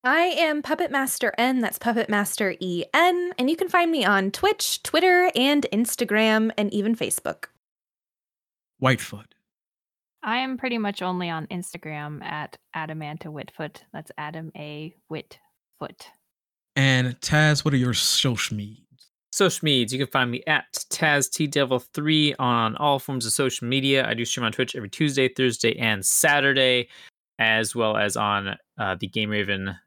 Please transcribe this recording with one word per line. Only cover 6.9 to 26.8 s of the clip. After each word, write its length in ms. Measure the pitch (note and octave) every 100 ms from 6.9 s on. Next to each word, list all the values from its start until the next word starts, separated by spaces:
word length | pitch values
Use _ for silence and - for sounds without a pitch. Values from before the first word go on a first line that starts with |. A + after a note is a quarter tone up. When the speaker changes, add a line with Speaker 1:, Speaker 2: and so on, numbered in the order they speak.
| A3+
Speaker 1:
Facebook. 500 | B2+ - - - - _ _ _ _ _ _ _ _ _ _ _ _ _
Speaker 2:
Whitefoot. 560 | C3 B2+ - G#2 - _ _ _ _ _ _ _ _ _
Speaker 3:
I 140 | A3+ A#3
am 180 | C4 B3+
pretty 220 | B3+ A#3
much 240 | G#3 G3+
only 260 | F#3 F#3 F3
on 200 | D#3+ D#3+
Instagram 760 | F3+ F3+ E3+ D#3 D3+ D3 D3+
at 340 | - D#3+ D3 - _ E3
Adamanta 500 | D#3 D#3+ D3 D#3+ E3
Whitfoot. 580 | D3+ - - D3+ - _
That's 200 | - E3 -
Adam 340 | D3+ D#3+ D#3+ -
A 380 | D3 D3 D#3 _ _
Whitfoot. 1000 | D#3+ - - _ _ _ _ - - - _ _ _ _ _ _ -
Speaker 2:
And 440 | C3+ B2+ B2+ B2
Taz, 440 | - D3+ D3+ C#3+
what 100 | -
are 20 | C3+
your 180 | B2
social 640 | A2+ - - C3+ A2+ - G#2+
medias? 220 | G#2 A2 _ _ _ _ _
Speaker 4:
Social 320 | - G3 -
medias, 280 | D#3 C3+ A2+
you 60 | B2+
can 140 | C3+
find 180 | C3+ B2
me 140 | A#2+ -
at 180 | D3+ - - -
Taz 380 | - D#3 C#3+ C3
T 160 | - D3+
Devil 320 | C#3+ C3 B2+
three 560 | - - D3+ D#3 D3 C#3
on 380 | B2+ A#2 A2+ -
all 220 | D3 C#3
forms 260 | - C3 A2+
of 60 |
social 340 | - C3+ - A#2+
media. 400 | C3+ C3+ C3+ B2+
I 80 |
do 100 | A#2
stream 200 | A#2 -
on 80 | A#2
Twitch 240 | G#2+ B2+ C3+
every 140 | G#2
Tuesday, 380 | - D3+ C3+ B2+
Thursday, 480 | - C3 A2+ A2+ A2
and 260 | A#2 G#2
Saturday, 840 | F#2+ - D#3 D3 C#3 C3+ C3 B2